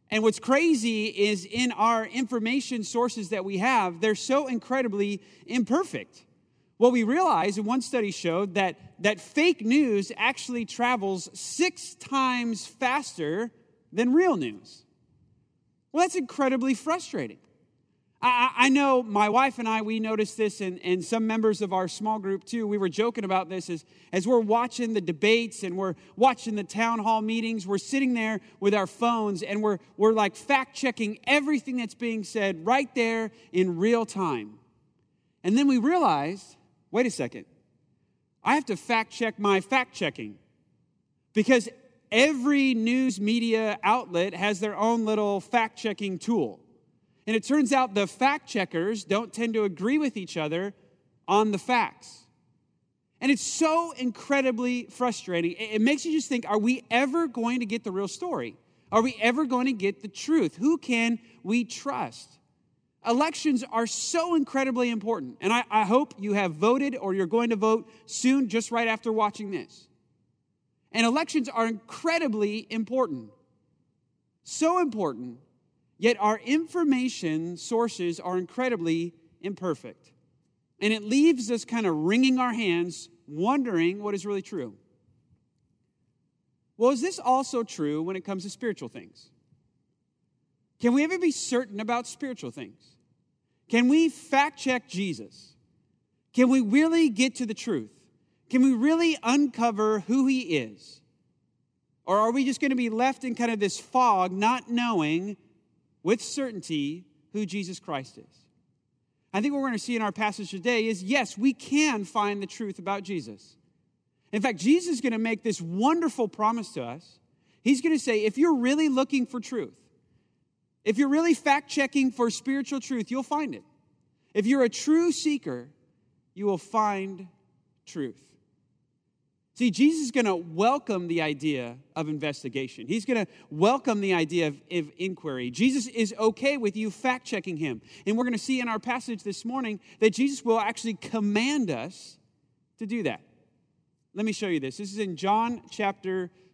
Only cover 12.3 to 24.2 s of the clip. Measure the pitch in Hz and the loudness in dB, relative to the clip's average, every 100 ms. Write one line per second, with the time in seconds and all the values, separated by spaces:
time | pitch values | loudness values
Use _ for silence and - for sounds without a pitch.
12.3 | 247 233 214 - - 254 277 - - 151 | 0 -2 -6 -8 -4 -2 -2 -4 -6 -4
13.3 | 180 233 - _ _ _ 180 240 294 359 | -2 -4 -10 _ _ _ 0 4 6 4
14.3 | 214 123 104 - - _ _ _ _ _ | 2 -2 -8 -18 -20 _ _ _ _ _
15.3 | _ _ _ _ _ _ 302 359 370 254 | _ _ _ _ _ _ 0 0 0 -4
16.3 | - 269 262 262 233 311 349 - 190 117 | 0 0 2 0 -2 -2 -4 -4 -8 -8
17.3 | - _ _ _ _ _ _ _ - 247 | -10 _ _ _ _ _ _ _ 0 2
18.3 | 247 254 240 269 269 277 254 220 208 208 | 4 2 4 4 6 4 2 2 2 2
19.3 | 233 269 247 226 220 214 226 220 220 208 | 4 2 0 -2 -2 -2 -4 -2 -2 -2
20.3 | - 214 208 196 180 180 185 165 226 220 | -2 -4 -2 -8 -4 -2 -2 0 -2 0
21.3 | 220 220 208 202 185 180 - 214 220 190 | 2 2 2 0 -2 -2 -4 -4 -2 -2
22.3 | 190 - 233 214 208 190 143 233 233 196 | -6 -4 -4 -2 0 -2 0 -2 -2 -2
23.3 | 190 170 185 175 165 - _ - 185 | -2 -2 -8 -8 -10 -12 _ -4 -2